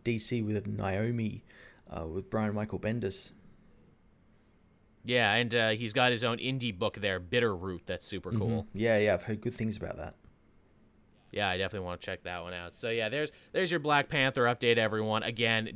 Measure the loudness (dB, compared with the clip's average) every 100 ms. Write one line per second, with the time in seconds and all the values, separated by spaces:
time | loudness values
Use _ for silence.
0 | -2 -2 0 -2 0 -2 -2 -4 -2 0
1 | 0 0 -2 -6 -14 -20 -20 -20 -12 -8
2 | -6 -6 -4 0 0 0 -2 -4 -2 -2
3 | -2 -4 -10 -16 -20 -20 -20 -20 -20 _
4 | _ _ _ _ _ _ _ _ _ _
5 | 0 4 6 4 2 2 4 2 0 2
6 | 4 4 0 -2 -4 -2 -4 -2 -2 0
7 | -2 -2 0 2 2 0 -6 -8 -6 -8
8 | -6 -8 -4 -2 0 -2 -4 -2 2 4
9 | 4 2 0 -4 -6 -4 -6 -4 -8 -8
10 | -10 -14 -20 _ _ -20 _ _ -20 _
11 | _ _ -10 -2 0 0 -2 -4 -6 -8
12 | -8 -8 -8 -8 -8 -10 -10 -8 -4 0
13 | 0 -2 -4 -8 -6 -2 0 0 4 4
14 | 4 2 2 4 2 4 4 6 4 2
15 | 2 0 0 0 2 2 -2